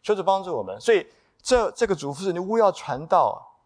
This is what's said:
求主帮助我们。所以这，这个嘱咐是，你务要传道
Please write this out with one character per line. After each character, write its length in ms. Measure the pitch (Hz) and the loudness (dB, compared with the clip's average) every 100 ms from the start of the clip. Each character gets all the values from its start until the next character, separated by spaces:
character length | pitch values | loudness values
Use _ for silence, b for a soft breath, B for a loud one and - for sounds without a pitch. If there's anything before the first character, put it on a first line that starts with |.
求 140 | - 202 | 0 0
主 80 | |
帮 200 | 180 190 | 2 0
助 120 | 185 135 | -2 -6
我 80 | |
们。 160 | 92 101 | -6 -4
所 140 | - | 2
以 120 | 208 - b b b | 2 0 b b b
这， 280 | - 254 208 | 0 2 2
这 140 | - 151 | -2 -2
个 80 | |
嘱 200 | 165 143 | -2 -4
咐 60 | 139 | -6
是， 120 | 196 | -6
你 80 | 175 | -6
务 180 | 190 226 | -2 2
要 140 | 208 | 2
传 340 | - - 143 160 | 2 -10 -10 0
道 520 | 180 120 - - _ | 2 2 -2 -16 _